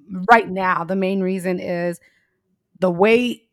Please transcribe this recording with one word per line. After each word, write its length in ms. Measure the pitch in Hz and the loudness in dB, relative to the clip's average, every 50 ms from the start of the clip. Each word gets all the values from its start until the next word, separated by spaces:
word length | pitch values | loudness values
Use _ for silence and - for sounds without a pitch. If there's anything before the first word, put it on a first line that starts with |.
| _ - 185 185 180 220 | _ -14 -10 -4 4 4
right 180 | 240 233 190 - | 6 6 4 2
now, 360 | 185 190 185 185 175 165 170 | -4 -2 -2 -2 -2 -2 -4
the 120 | 165 190 | -4 -2
main 240 | 190 190 185 196 196 185 | -2 -2 -2 0 -2 -2
reason 380 | 185 190 185 170 185 180 175 | -2 -2 -4 -4 -4 -4 -4
is 380 | - - 180 175 175 175 170 - _ _ _ _ _ _ _ _ _ _ _ _ _ _ _ _ | -6 -6 -6 -4 -4 -4 -6 -8 _ _ _ _ _ _ _ _ _ _ _ _ _ _ _ _
the 100 | 180 180 | -2 -2
weight, 580 | 175 170 196 220 226 240 247 240 233 - _ _ | 0 2 4 4 4 4 2 -2 -6 -8 _ _